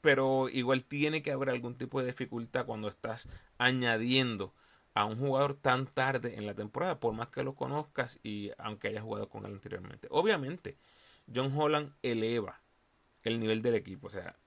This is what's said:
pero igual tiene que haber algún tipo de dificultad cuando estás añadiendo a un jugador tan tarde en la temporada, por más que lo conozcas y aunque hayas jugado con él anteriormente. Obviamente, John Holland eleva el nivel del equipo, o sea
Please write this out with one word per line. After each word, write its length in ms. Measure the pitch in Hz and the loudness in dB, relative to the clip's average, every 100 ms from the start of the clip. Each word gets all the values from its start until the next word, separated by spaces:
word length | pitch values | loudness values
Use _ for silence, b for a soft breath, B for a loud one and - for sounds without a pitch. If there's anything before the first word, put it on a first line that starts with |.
pero 480 | 156 135 135 135 131 | 6 6 6 4 2
igual 340 | 131 123 135 | 0 2 2
tiene 400 | 123 143 151 156 | 0 -2 0 0
que 80 | 147 | -2
haber 180 | 135 135 | -2 0
algún 280 | 123 120 123 | -2 -4 -6
tipo 240 | 131 139 | -6 -2
de 60 | 127 | -4
dificultad 580 | - 123 117 117 127 120 | -4 -6 -6 -4 -4 -2
cuando 240 | 110 107 | -4 -6
estás 400 | - 113 113 - B B _ | -6 -8 -6 -8 B B _
añadiendo 960 | 123 131 123 113 120 131 127 107 95 _ b b b | 4 4 4 2 4 4 4 0 -6 _ b b b
a 120 | - 104 | 0 0
un 120 | 110 | 0
jugador 360 | 139 131 143 | 2 4 2
tan 320 | 139 135 127 131 | 2 2 2 0
tarde 500 | - 131 135 123 107 | 0 0 0 -4 -6
en 80 | 104 | -6
la 80 | |
temporada, 460 | 101 104 - 180 151 | -6 -6 -4 -2 0
por 140 | 117 | -2
más 160 | 110 117 | -2 -6
que 140 | - | -4
lo 120 | 135 135 | -6 -4
conozcas 640 | 131 143 143 - 123 - | -4 -4 -4 -4 -4 -4
y 280 | 117 104 101 - | -6 -6 -8 -8
aunque 320 | 113 107 - | -10 -6 -6
hayas 140 | 104 | -6
jugado 260 | 110 104 104 | -6 -6 -6
con 160 | 107 104 | -8 -10
él 80 | |
anteriormente. 560 | 98 101 98 92 - - | -12 -10 -10 -10 -14 0
Obviamente, 640 | 147 196 190 135 175 - - B B B B - | 2 4 2 0 -6 -10 -14 B B B B -6
John 180 | 117 135 143 | -2 0 2
Holland 380 | 151 151 143 - | 4 2 0 -4
eleva 600 | 127 117 110 120 - - _ _ _ _ _ _ | -2 0 2 0 -2 -10 _ _ _ _ _ _
el 160 | 113 117 | -2 0
nivel 220 | 110 110 | 2 2
del 140 | 120 113 | 2 0
equipo, 320 | 92 95 90 | -2 -12 -10
o 20 | |
sea 280 | 98 87 - | -10 -10 -14